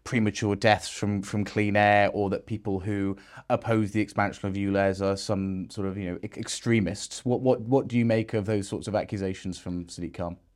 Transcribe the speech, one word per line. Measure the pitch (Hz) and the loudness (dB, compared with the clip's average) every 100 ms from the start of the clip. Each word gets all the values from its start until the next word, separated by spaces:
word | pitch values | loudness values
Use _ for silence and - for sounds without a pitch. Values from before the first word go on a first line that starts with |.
premature | - 127 107 101 107 101 | -2 0 2 2 0 2
deaths | 113 104 - | 4 4 2
from, | - 101 101 | -4 -2 -2
from | 95 107 101 | -2 -2 -2
clean | 107 104 101 | 0 2 6
air, | 104 104 101 | 6 8 6
or | 104 101 | 2 0
that | 98 - | -2 -4
people | 104 104 95 | -6 -4 -4
who | 95 101 98 98 - - - | -2 -2 -2 -4 -10 -12 -2
oppose | 120 - 113 104 | -2 2 0 2
the | 107 | 0
expansion | 104 - 101 - 98 | 0 0 0 -2 -6
of | 98 | -2
ules | 98 98 98 95 | 0 4 4 2
are | 98 98 | 0 0
some | - 98 95 92 87 | -2 -2 -2 -4 -6
sort | - 95 | -6 -6
of, | 98 | -4
you | 90 | -6
know, | 90 | -6
ex-, | - - | -8 -10
extremists. | - - 117 117 90 104 - - | -10 -4 2 2 2 -2 -8 -6
What, | 127 120 | -2 0
what, | 127 123 | 2 2
what | 107 131 104 | 2 0 2
do | 120 | 2
you | 117 | 2
make | 113 110 | 2 2
of | 113 101 | -2 0
those | 104 98 | 0 -2
sorts | 110 - | -6 -2
of | 101 | -2
accusations | 82 104 95 95 95 85 | -2 -4 -4 -4 -8 -8
from | 92 87 87 | -6 -6 -8
Sadiq | - 85 - | -8 -8 -6
Khan? | 85 87 _ | -8 -8 _